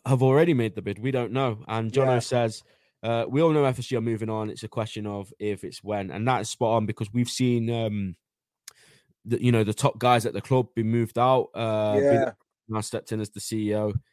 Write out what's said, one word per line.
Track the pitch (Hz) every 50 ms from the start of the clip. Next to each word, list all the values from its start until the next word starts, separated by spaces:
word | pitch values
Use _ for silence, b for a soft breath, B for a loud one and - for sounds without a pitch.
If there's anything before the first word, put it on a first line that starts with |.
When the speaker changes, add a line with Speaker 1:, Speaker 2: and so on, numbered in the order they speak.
| -
Speaker 1:
have | 127 135 123 131
already | 131 135 147 165 170 147
made | 123 117 110 -
the | 104
bid. | 90 101 101 110
We | 127 135
don't | 131 123 120 98
know. | 117 135 135 123 107 107 - -
And | 110 113 113 110
Jono | - 139 135 131 127
Speaker 2:
Yeah. | 120
Speaker 1:
says, | 117 - 131 120 117 110 107 - - _ _ _ _ _ _ _ -
uh, | 113 117 117 113 -
"We | 123 143
all | 165 165
know | 156 151 143
F | 131 120 117
S | 117
G | - 127
are | 117
moving | 110 117 113 104 113 110
on. | 110 110 107 107
It's | - - -
a | 104
question | - 117 107 - - 110 104
of | 104 101 101 98 - - -
if, | 104 104 101 92 -
it's | 90 - - -
when." | 101 104 101 98 92
And | 69 101 113
that | 131 127 101
is | 107 -
spot | - - 123 113 113
on | 113 110
because | 101 110 - 110 - -
we've | 123 120 120
seen, | - - 127 123 120 120 113 117
um, | 117 117 113 110 104 104 98 95 87 _ _ _ _ _ _ _ _ _ _ - b b b b b b b b b _ -
the, | 113 120 - -
you | 123
know, | 120 113 107
the | 101 107
top | - - 127 - 113
guys | 123 123 123 117 107
at | 120
the | - 101
club | - - 135 127 120 - -
be | 117 110
moved | 110 117 120 113 110 - 117
out. | 123 127 131 127 - - -
Uh, | 104 117 110 107 107 107 107 107 104
Speaker 2:
Yeah. | - 139
Speaker 1:
Vinny | - - - 120 - _ _ _ _ _ _ -
now | 110 107
stepped | 101 - - 107 - -
in | 113 110
as | 107 101
the | - 95
C | - - 113 110 107 104
E | 104
O. | 107 107 104 101 - _ _